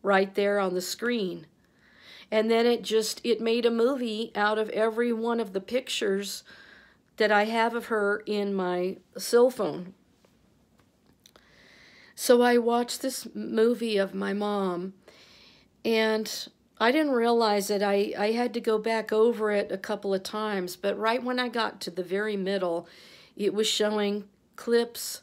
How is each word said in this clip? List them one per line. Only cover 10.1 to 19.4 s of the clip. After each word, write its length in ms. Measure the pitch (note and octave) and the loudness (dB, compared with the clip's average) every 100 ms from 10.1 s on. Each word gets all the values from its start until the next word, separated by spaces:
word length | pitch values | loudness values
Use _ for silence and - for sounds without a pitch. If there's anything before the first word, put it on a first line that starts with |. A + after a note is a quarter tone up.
| _ _ _ _ _ _ _ _ _ _ _ - _ _ _ - - - - - | _ _ _ _ _ _ _ _ _ _ _ -20 _ _ _ -20 -20 -20 -20 -20
So 280 | - - A#3+ | -10 4 6
I 160 | B3 A#3+ | 6 4
watched 440 | A3+ A#3 A#3+ - | 4 0 -2 -6
this 240 | C4+ B3+ G#3+ | -6 -8 -10
movie 640 | G3+ A3 A3 A3+ A3 A#3 G3+ | -10 -4 2 2 2 0 0
of 180 | G3 | 0
my 200 | G3 G3 | -4 -4
mom, 640 | G3+ G#3 G3+ F#3+ F3 F#3+ G3 - - - - - - _ _ A3+ | -2 -2 -2 -2 -4 -6 -12 -20 -20 -20 -20 -20 -20 _ _ 0
and 640 | A3 A3 A3 G#3+ - - _ _ _ | 2 2 0 -2 -8 -12 _ _ _
I 140 | A3+ | 2
didn't 220 | C#4+ D4+ | 4 2
realize 560 | B3 A#3 A#3 A3 G#3 G3 | 2 4 4 4 2 0
it. 120 | G#3 | 0
I, 320 | G3+ G3+ G#3+ - | 2 2 0 0
I 140 | G#3 | 0
had 220 | A3+ B3 | 0 -2
to 80 | A#3 | -2
go 160 | A#3 G#3+ | 0 0
back 360 | A3 A3 A3 | 0 -2 0
over 380 | G#3+ A3+ G#3+ | 2 4 2